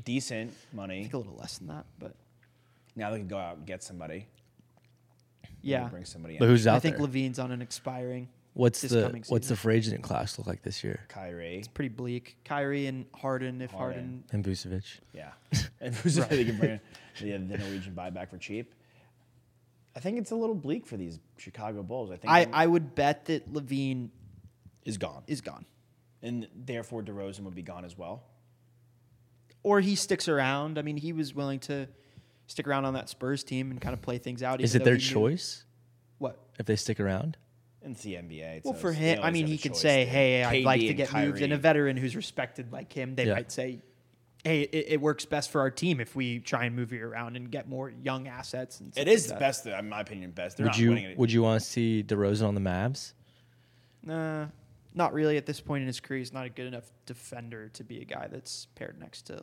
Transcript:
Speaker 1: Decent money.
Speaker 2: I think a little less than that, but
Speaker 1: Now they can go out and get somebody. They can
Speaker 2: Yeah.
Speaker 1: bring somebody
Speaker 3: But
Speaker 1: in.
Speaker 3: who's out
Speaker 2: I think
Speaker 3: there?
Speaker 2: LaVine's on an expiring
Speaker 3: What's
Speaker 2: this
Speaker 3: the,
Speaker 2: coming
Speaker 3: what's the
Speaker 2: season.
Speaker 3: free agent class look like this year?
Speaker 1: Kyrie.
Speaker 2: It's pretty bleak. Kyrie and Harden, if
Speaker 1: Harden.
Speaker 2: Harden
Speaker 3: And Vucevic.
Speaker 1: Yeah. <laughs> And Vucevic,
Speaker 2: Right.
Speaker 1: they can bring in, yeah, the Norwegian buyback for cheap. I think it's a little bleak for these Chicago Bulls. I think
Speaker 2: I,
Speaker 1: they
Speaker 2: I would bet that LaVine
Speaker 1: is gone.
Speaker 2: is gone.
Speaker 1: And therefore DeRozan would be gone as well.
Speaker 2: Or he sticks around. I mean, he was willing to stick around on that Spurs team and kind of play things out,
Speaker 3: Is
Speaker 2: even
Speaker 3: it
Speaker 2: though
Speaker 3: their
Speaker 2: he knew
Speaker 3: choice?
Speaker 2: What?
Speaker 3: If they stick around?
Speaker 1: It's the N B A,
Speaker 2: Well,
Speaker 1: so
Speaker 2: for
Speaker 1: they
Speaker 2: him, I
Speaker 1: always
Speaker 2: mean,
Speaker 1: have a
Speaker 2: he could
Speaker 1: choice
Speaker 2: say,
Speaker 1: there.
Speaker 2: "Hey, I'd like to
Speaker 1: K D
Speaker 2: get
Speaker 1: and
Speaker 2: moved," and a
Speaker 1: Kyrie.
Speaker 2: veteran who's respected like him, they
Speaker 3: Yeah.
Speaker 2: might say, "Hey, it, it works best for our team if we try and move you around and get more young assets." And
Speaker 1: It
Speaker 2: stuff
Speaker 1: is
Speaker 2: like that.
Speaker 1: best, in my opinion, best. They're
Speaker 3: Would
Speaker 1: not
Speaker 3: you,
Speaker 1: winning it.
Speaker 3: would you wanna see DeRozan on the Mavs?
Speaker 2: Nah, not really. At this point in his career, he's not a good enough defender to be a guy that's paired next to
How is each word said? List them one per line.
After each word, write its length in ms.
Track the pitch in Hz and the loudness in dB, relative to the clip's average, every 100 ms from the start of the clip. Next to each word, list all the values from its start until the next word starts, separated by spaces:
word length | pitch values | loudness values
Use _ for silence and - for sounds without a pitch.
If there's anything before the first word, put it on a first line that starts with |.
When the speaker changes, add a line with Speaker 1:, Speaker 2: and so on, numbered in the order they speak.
Speaker 1:
Decent 480 | 117 127 131 113 113 - - | -4 -4 -2 -6 -8 -12 -16
money. 260 | 107 98 95 | -10 -8 -8
Speaker 2:
I 40 | |
think 120 | 107 | -6
a 40 | 135 | -8
little 180 | 101 57 | -8 -12
less 220 | - - | -14 -12
than 100 | 82 | -12
that, 180 | 147 - - | -14 -16 -18
but 160 | - - _ _ _ _ _ _ _ - | -18 -18 _ _ _ _ _ _ _ -6
Speaker 1:
Now 140 | 104 | -4
they 80 | 110 | -4
can 100 | 95 | -6
go 80 | 98 | -6
out 200 | 87 85 | -8 -10
and 80 | 85 | -10
get 160 | 92 | -12
somebody. 440 | - 87 82 82 113 _ _ _ _ _ _ _ _ _ _ _ | -12 -12 -10 -12 -14 _ _ _ _ _ _ _ _ _ _ _
They 60 | - | -20
can 80 | - | -10
Speaker 2:
Yeah. 260 | 135 131 120 | -2 -2 -2
Speaker 1:
bring 160 | 90 90 | -8 -14
somebody 320 | 85 82 - | -14 -8 4
Speaker 3:
But 80 | 117 | 8
Speaker 1:
in. 40 | |
Speaker 3:
who's 160 | 120 110 | 10 8
out 100 | 120 | 6
Speaker 2:
I 40 | |
think 160 | 143 151 | 4 0
Speaker 3:
there? 100 | 143 | -2
Speaker 2:
LaVine's 320 | 131 131 127 | 0 -2 -4
on 140 | 127 | -6
an 80 | 123 | -6
expiring 680 | 120 - 135 127 123 127 123 _ _ | -8 -10 -8 -8 -6 -8 -10 _ _
Speaker 3:
What's 260 | - 123 113 | 6 6 6
Speaker 2:
this 100 | 131 | 2
Speaker 3:
the, 100 | 120 | 4
Speaker 2:
coming 200 | 101 120 - | 4 0 0
Speaker 3:
what's 200 | 120 117 | 0 2
the 60 | |
Speaker 2:
season. 80 | 110 | 0
Speaker 3:
free 140 | 113 113 | 4 4
agent 260 | 110 - | 4 -4
class 360 | - 65 - - | -2 -2 -2 -6
look 80 | 104 | -8
like 160 | 90 | -6
this 200 | - 98 | -6 -6
year? 220 | 104 - - | -6 -8 -10
Speaker 1:
Kyrie. 500 | 101 92 87 85 90 | -12 -10 -8 -8 -10
Speaker 2:
It's 100 | 107 | -10
pretty 220 | - 139 | -6 -6
bleak. 480 | 113 123 123 123 - - | -4 -6 -6 -8 -18 -6
Kyrie 400 | 143 139 143 139 | -2 0 -2 -2
and 180 | 131 - | -6 -10
Harden, 480 | - 135 131 127 127 | -8 -4 -2 -4 -6
if 100 | 127 | -8
Speaker 1:
Harden. 540 | 95 127 131 127 127 | -6 -6 -6 -8 -10
Speaker 2:
Harden 0 | - | -6
Speaker 3:
And 100 | 104 | -2
Vucevic. 560 | 98 92 92 95 - - _ | -2 -2 -4 -6 -6 -16 _
Speaker 1:
Yeah. 200 | - 73 - - | -18 -18 -16 -2
<laughs> 280 | - - - | 0 0 -6
And 140 | 127 | -8
Vucevic, 260 | 117 175 139 | -2 2 2
Speaker 2:
Right. 80 | 123 | 4
Speaker 1:
they 140 | 147 117 | 2 2
can 100 | 107 | 2
bring 140 | - | 0
in, 100 | 110 - - - - | -2 -10 -20 -20 -10
yeah, 140 | 104 101 | -6 -6
the 220 | 92 101 | -6 -6
Norwegian 360 | 98 98 95 | -6 -6 -8
buyback 360 | 90 90 90 92 | -10 -8 -8 -10
for 80 | 92 | -12
cheap. 340 | - 104 123 _ _ _ _ _ _ _ _ _ _ _ _ | -8 -8 -10 _ _ _ _ _ _ _ _ _ _ _ _
I 60 | - | -8
think 180 | 175 233 | -4 -4
it's 120 | 202 | -4
a 60 | 226 | -2
little 180 | 226 | -2
bleak 320 | 208 135 226 - | -2 -2 -4 -6
for 100 | 104 | -8
these 220 | 85 80 _ - | -8 -10 _ -20
Chicago 460 | - - 107 104 | -18 -10 -8 -6
Bulls. 280 | 92 127 104 | -6 -6 -8
I 60 | 90 | -4
think 160 | - | 8
Speaker 2:
I, 120 | 170 147 | 8 8
Speaker 1:
they 60 | |
Speaker 2:
I 140 | 143 165 | 4 6
would 280 | 170 147 | 4 2
bet 320 | 135 143 151 - | 2 2 2 -2
that 260 | 156 - | -4 -4
LaVine 560 | 147 135 139 135 127 123 - - - - _ - _ - | -8 -4 -2 0 -2 -6 -12 -20 -20 -20 _ -20 _ -8
Speaker 1:
is 100 | 104 | -6
gone. 260 | 85 69 - | -6 -8 -8
Speaker 2:
is 160 | 143 | -8
gone. 240 | - 67 - _ _ _ _ _ | -8 -14 -20 _ _ _ _ _
Speaker 1:
And 260 | 117 120 110 | -8 -6 -8
therefore 480 | 101 127 120 113 117 | -12 -8 -6 -6 -8
DeRozan 380 | 104 101 98 95 | -8 -8 -8 -8
would 140 | 95 | -10
be 80 | 90 | -10
gone 220 | 87 87 | -12 -12
as 120 | 87 90 | -12 -12
well. 260 | 85 117 - _ _ _ _ _ _ _ _ _ _ _ _ _ | -12 -12 -16 _ _ _ _ _ _ _ _ _ _ _ _ _
Speaker 2:
Or 180 | 202 202 | 4 6
he 140 | 190 196 | 6 2
sticks 320 | - 190 - | 2 0 2
around. 500 | 143 131 139 151 151 | 2 4 2 -2 -4
I 40 | |
mean, 140 | 147 147 | -4 -4
he 160 | 156 | -4
was 220 | 160 143 | -4 -4
willing 260 | 139 139 135 | -4 -4 -4
to 280 | - 143 127 - _ - _ _ - | -4 -6 -6 -14 _ -20 _ _ -16
stick 200 | - 143 | -6 -2
around 160 | 139 | 0
on 100 | 135 | 0
that 140 | 131 - | -2 -6
Spurs 340 | - 127 139 | -6 -2 -2
team 280 | - 131 131 | -2 -4 -4
and 100 | 127 | -6
kind 120 | 123 | -6
of 80 | 127 | -6
play 180 | - 123 | -4 -4
things 240 | 127 123 | -4 -4
out, 180 | 127 131 | -2 2
Speaker 3:
Is 100 | 117 | 6
Speaker 2:
even 80 | 113 | 8
Speaker 3:
it 20 | |
Speaker 2:
though 60 | - | 8
Speaker 3:
their 60 | 123 | 8
Speaker 2:
he 60 | 131 | 6
knew 40 | |
Speaker 3:
choice? 520 | 127 110 175 - - - _ _ _ _ - | 4 4 2 -4 -10 -16 _ _ _ _ -8
Speaker 2:
What? 200 | 131 - - - | -8 -8 -16 -6
Speaker 3:
If 80 | 107 | 2
they 100 | 107 | 2
stick 240 | - 107 | 2 0
around? 360 | 98 95 156 - _ _ _ _ | 2 2 0 -6 _ _ _ _
Speaker 1:
It's 200 | 143 113 | -14 -10
the 140 | 104 90 | -8 -10
N 100 | 85 | -10
B 120 | 80 | -10
A, 180 | 80 80 | -10 -8
Speaker 2:
Well, 100 | 269 | -6
Speaker 1:
so 60 | - | -2
Speaker 2:
for 100 | 180 | -2
Speaker 1:
they 60 | 156 | 2
Speaker 2:
him, 200 | 160 165 | 2 4
I 40 | |
Speaker 1:
always 100 | 160 | 2
Speaker 2:
mean, 80 | 170 | 2
Speaker 1:
have 60 | 156 | 0
a 20 | |
Speaker 2:
he 60 | 156 | 0
could 140 | 147 | -2
Speaker 1:
choice 80 | - | 2
Speaker 2:
say, 240 | 156 139 | 6 6
Speaker 1:
there. 80 | 123 | 6
Speaker 2:
"Hey, 320 | 135 135 127 | 6 6 6
I'd 200 | 123 131 | 4 4
like 160 | 131 127 | 6 6
to 60 | 113 | 4
Speaker 1:
K 60 | |
D 20 | |
Speaker 2:
get 200 | 131 135 | 2 2
Speaker 1:
and 120 | 143 143 | 2 2
Speaker 2:
moved," 140 | 127 | 2
and 100 | 143 | 0
a 40 | 147 | 4
Speaker 1:
Kyrie. 60 | |
Speaker 2:
veteran 340 | 156 151 143 131 | 6 6 4 2
who's 200 | 131 123 | -2 -4
respected 560 | - - 127 - 120 | -6 -6 -6 -6 -12
like 200 | 131 104 | -10 -10
him, 220 | 143 127 | -6 -4
they 120 | 131 120 | 0 2
Speaker 3:
Yeah. 60 | |
Speaker 2:
might 180 | 101 117 | 2 0
say, 280 | - 131 123 - _ _ _ _ _ | -4 -6 -6 -14 _ _ _ _ _
"Hey, 200 | 160 156 | 0 2
it, 240 | 147 156 - | 2 0 2
it 60 | 156 | 2
works 240 | 147 147 | 2 0
best 260 | - 147 - | 0 -2 0
for 80 | 151 | 2
our 100 | 135 | 2
team 300 | - 175 143 | 2 2 2
if 160 | 113 135 | 0 -2
we 240 | 127 117 | -2 -2
try 240 | - 127 | -2 0
and 100 | 120 | 0
move 160 | 120 113 | -2 -4
you 120 | 120 | -6
around 320 | 113 113 120 123 | -8 -8 -8 -8
and 120 | 123 | -8
get 200 | 139 120 | -8 -8
more 220 | 131 135 | -8 -10
young 360 | 117 135 131 135 | -8 -4 -4 -6
assets." 540 | 123 - 127 131 - | -12 -10 -8 -10 -12
And 80 | - | -10
Speaker 1:
It 60 | |
Speaker 2:
stuff 120 | 131 147 | 0 6
Speaker 1:
is 220 | 220 139 | 6 6
Speaker 2:
like 80 | 101 | 2
that. 60 | |
Speaker 1:
best, 220 | 139 - 117 | 2 2 -4
in 220 | 98 107 | -6 -6
my 120 | 104 | -6
opinion, 320 | 104 101 90 | -6 -8 -10
best. 240 | 87 90 98 | -6 -6 0
They're 80 | 110 | 2
Speaker 3:
Would 40 | |
Speaker 1:
not 60 | 110 | 6
Speaker 3:
you, 100 | 117 | 6
Speaker 1:
winning 160 | 113 | 6
it. 140 | 95 92 | 0 2
Speaker 3:
would 120 | 117 | 4
you 120 | 117 | 6
wanna 180 | 113 110 | 6 4
see 420 | - - 113 110 | 2 0 2 2
DeRozan 440 | 104 101 101 104 107 | 0 2 4 4 2
on 60 | 101 | 2
the 40 | |
Mavs? 520 | 95 90 113 139 - - _ _ _ _ _ _ _ _ | 0 0 -2 -4 -10 -18 _ _ _ _ _ _ _ _
Speaker 2:
Nah, 440 | - 160 160 156 151 - - - _ | -8 -6 -4 -4 -8 -12 -20 -20 _
not 200 | 175 170 | 0 2
really. 240 | 151 151 151 | 4 4 4
At 100 | 139 | 0
this 140 | 147 | -6
point 220 | - 143 | -2 -2
in 40 | 131 | -2
his 140 | 120 | -6
career, 180 | - 135 | -6 -6
he's 140 | 123 | -6
not 120 | 131 | -8
a 60 | 127 | -10
good 160 | 123 127 | -10 -10
enough 240 | 123 113 _ - | -10 -14 _ -16
defender 600 | 120 - 120 117 113 107 | -16 -14 -14 -12 -12 -14
to 160 | - | -16
be 160 | 110 117 | -14 -12
a 40 | |
guy 220 | - - - | -10 -10 -8
that's 400 | 131 127 - - | -12 -12 -12 -14
paired 240 | - - - | -14 -14 -12
next 240 | - - - | -18 -18 -14
to 140 | - | -14